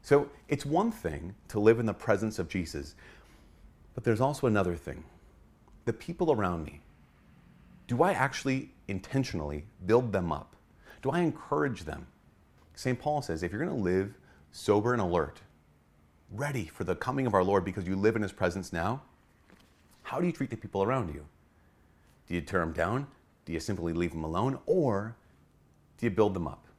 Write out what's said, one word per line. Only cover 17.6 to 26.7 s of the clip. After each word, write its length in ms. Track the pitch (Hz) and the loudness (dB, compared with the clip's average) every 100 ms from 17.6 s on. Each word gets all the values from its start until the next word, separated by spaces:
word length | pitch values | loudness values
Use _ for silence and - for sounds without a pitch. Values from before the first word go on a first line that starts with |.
| 90 | 0
because 220 | 92 90 | -6 -4
you 80 | 95 | 2
live 200 | 107 110 | 2 2
in 60 | |
his 100 | 101 | -2
presence 400 | - 92 92 87 | -2 -2 -2 -6
now, 300 | 85 87 135 - _ _ _ _ - - _ _ - | -2 -2 -4 -10 _ _ _ _ -20 -20 _ _ -20
how 160 | - 131 | -10 -2
do 80 | 180 | -2
you 40 | |
treat 200 | 160 139 | -2 -6
the 60 | 110 | -6
people 260 | - 98 | -6 0
around 280 | 98 131 90 | 2 0 -2
you? 140 | 71 73 _ _ _ _ _ _ _ _ _ - | -8 -14 _ _ _ _ _ _ _ _ _ -4
Do 80 | 87 | -4
you 60 | |
tear 200 | 76 95 | 0 0
'em 120 | 82 | 0
down? 340 | 82 85 123 143 - _ _ - | 0 0 0 -4 -14 _ _ -8
Do 80 | |
you 60 | 80 | -6
simply 340 | - 95 85 | -4 -4 -2
leave 200 | 82 87 | -2 -2
'em 100 | 82 | -2
alone? 360 | 78 85 123 135 - | -4 0 -2 -2 0
Or 480 | 180 143 98 107 117 _ _ _ _ _ _ _ - | 2 2 0 -4 -12 _ _ _ _ _ _ _ -4
do 80 | 117 | -2
you 60 | |
build 240 | 95 104 95 | 4 4 4
them 120 | 78 | -6
up? 200 | - - | -8 -20